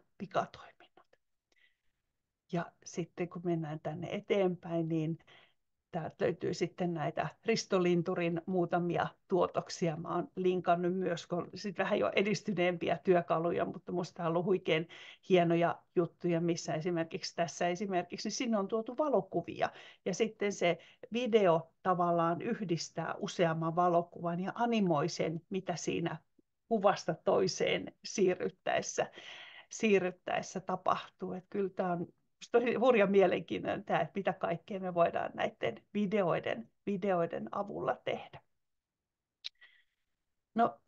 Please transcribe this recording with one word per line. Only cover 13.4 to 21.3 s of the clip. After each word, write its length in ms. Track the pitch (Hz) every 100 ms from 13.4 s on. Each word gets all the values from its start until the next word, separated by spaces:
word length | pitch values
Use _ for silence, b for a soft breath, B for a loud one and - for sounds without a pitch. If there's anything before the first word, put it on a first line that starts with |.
| 170 196
mutta 280 | 190 190 -
musta 220 | 180 180
tää 120 | - 165
on 40 |
ollut 140 | 165
huikein 440 | 202 180 180 160 - B B B -
hienoja 540 | 180 170 170 170 - _ 180
juttuja, 440 | 165 - 175 165
missä 340 | 170 160 -
esimerkiksi 640 | 151 175 170 160 180 - -
tässä 320 | 170 - 175
esimerkiksi, 600 | 180 202 180 175 196 220
niin 60 |
sinne 240 | - 247 214
on 100 | 196
tuotu 300 | 220 220 240
valokuvia. 720 | 302 220 190 170 - - - - B B
Ja 100 | 196
sitten 380 | 180 226 - 202
se 260 | 196 175 165 B B -
video 600 | 220 247